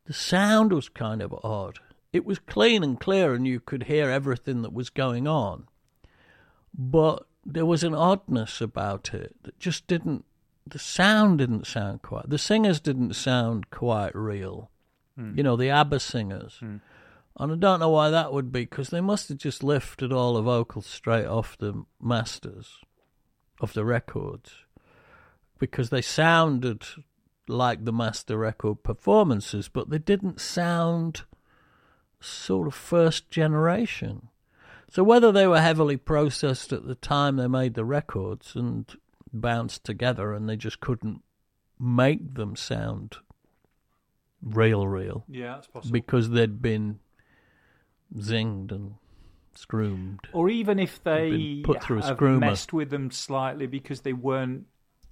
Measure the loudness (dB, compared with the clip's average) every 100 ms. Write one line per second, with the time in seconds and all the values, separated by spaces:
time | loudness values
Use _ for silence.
0 | -12 -8 0 2 6 6 6 2 -2 -6
1 | -4 -4 -6 -6 -6 -6 -8 -12 -20 _
2 | _ -2 -2 -4 -4 2 4 4 2 -2
3 | 0 2 2 2 0 -4 -6 -8 -2 0
4 | 2 0 -2 -4 -4 -4 -4 -8 -8 -4
5 | -2 -2 0 0 -2 -6 -14 _ _ _
6 | -20 _ _ _ _ _ _ -8 0 4
7 | 4 2 -6 _ -8 -2 2 2 0 2
8 | 2 2 0 -4 -4 -6 -6 -4 -4 -6
9 | -8 -10 -12 -16 -20 -8 -6 -4 -2 -2
10 | -2 -6 -8 _ _ _ -18 -14 -4 2
11 | 6 6 6 6 2 0 -4 -6 -6 -6
12 | -10 -10 -4 -2 2 4 4 2 0 0
13 | -2 -2 0 0 0 -2 -6 -4 -2 0
14 | -2 -4 -6 -6 -8 -12 -16 _ _ _
15 | _ -14 -6 0 2 2 4 4 4 0
16 | -2 -6 -6 -8 -12 -16 -14 -14 -16 -20
17 | -20 _ _ -8 -6 2 4 4 4 4
18 | 4 2 0 -2 -4 -4 -4 -8 -6 -2
19 | -2 -2 -4 -8 -6 -4 0 0 -2 -6
20 | -2 0 2 2 2 0 -2 -8 -12 -6
21 | 0 0 0 -2 -4 -6 -8 -8 -12 _
22 | -2 -2 -2 -8 -14 -16 -20 -20 _ _
23 | _ _ _ _ _ -10 -6 -4 -2 -2
24 | -4 -8 -8 -12 -18 -20 _ _ _ _
25 | _ -20 _ _ _ -6 -4 -2 -2 -2
26 | 0 2 6 6 4 2 -2 -6 -12 -18
27 | -20 _ _ _ -6 0 0 0 -2 -2
28 | -2 -4 -6 -2 -2 -2 -4 -2 -4 -2
29 | 4 6 6 2 -2 -8 -6 -8 -4 -2
30 | 0 0 -2 -6 -6 -2 0 0 0 0
31 | -4 -8 -14 _ _ _ _ _ _ _
32 | _ _ -16 -10 -4 -2 -2 -8 0 4
33 | 4 2 -4 0 2 4 2 2 -2 -6
34 | -10 -10 -16 _ _ _ -20 -20 _ 4
35 | 8 8 8 8 8 8 6 4 2 0
36 | 0 2 2 0 -2 -2 -4 -6 -6 -8
37 | -2 0 2 2 2 2 2 0 -2 -2
38 | -2 -4 -4 -6 -8 -6 -4 -4 -8 -16
39 | _ _ -12 -6 -2 -2 -4 -8 -10 -4
40 | -2 -2 -4 -4 -4 -4 -6 -6 -4 -4
41 | -6 -8 _ _ _ _ _ -6 0 4
42 | 4 2 -4 -8 -8 -8 -6 -6 -4 -8
43 | -12 -16 -20 _ _ _ _ _ _ _
44 | _ _ _ _ -4 2 4 4 0 -2
45 | -6 -10 -12 -12 -12 -14 -16 -12 -4 -2
46 | 2 2 2 2 2 0 -2 -2 -4 -8
47 | _ _ _ _ _ _ _ _ _ _
48 | _ -10 -4 -2 -2 -4 -8 -10 -10 -14
49 | _ -20 -20 _ _ -20 -6 -4 -2 -4
50 | -8 -12 -6 0 2 2 0 0 0 -4
51 | 0 0 2 0 -2 -2 0 0 0 -2
52 | 0 2 4 6 4 0 -2 -4 -2 -4
53 | -6 -8 -6 -4 -2 -4 -6 -8 -8 -8
54 | -6 -4 -2 -2 -2 -6 -12 _ _ _
55 | -12